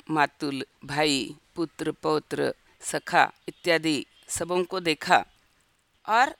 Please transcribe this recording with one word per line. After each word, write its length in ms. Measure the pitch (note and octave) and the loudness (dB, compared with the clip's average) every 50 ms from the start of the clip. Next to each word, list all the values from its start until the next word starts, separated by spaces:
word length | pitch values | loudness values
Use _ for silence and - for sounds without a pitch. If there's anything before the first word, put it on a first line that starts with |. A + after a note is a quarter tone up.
| _ - | _ -4
मातुल, 540 | D#3 D#3 C#3+ C#3 - - D#3 D3 C#3 C3 - - _ _ - | 0 0 0 0 0 -4 -6 -6 -6 -6 -8 -10 _ _ -14
भाई, 520 | C3+ C#3+ D3 D#3 D3+ C#3+ C3+ A#2 - D3 D3 _ _ _ | -6 -2 0 2 2 2 0 -2 -4 -10 -14 _ _ _
पुत्र, 380 | - E3 D3+ _ - D#3+ D#3 D3 | -6 -6 -6 _ -6 -6 -6 -6
पौत्र, 640 | - - D#3 D#3 D3+ - - D3 C#3 C#3+ C3+ - _ _ _ _ _ | -4 -2 -2 0 0 -2 -4 -4 -2 -2 -2 -4 _ _ _ _ _
सखा 520 | - - - D3+ - - F3+ E3 C3 - - _ _ - | -10 -8 -8 -8 -4 0 4 4 4 4 2 _ _ -14
इत्यादि 580 | - _ - F3 E3 D#3+ D#3+ D#3+ D3+ B2+ - - _ _ _ - | -14 _ 0 0 2 2 2 0 0 -2 -2 -6 _ _ _ -8
सबों 360 | - - - E3 F3+ F3+ F#3 | -8 -6 -4 -2 -2 -2 -2
को 160 | - - F#3+ | -2 -4 -4
देखा 460 | F3+ E3+ D3+ - - E3+ F3+ A#2+ - - _ _ _ _ _ _ _ _ _ _ _ _ _ _ _ - | -2 -2 -2 -2 2 4 4 4 4 0 _ _ _ _ _ _ _ _ _ _ _ _ _ _ _ 0
और 280 | G#3+ A#3 - - - | 2 2 2 2 0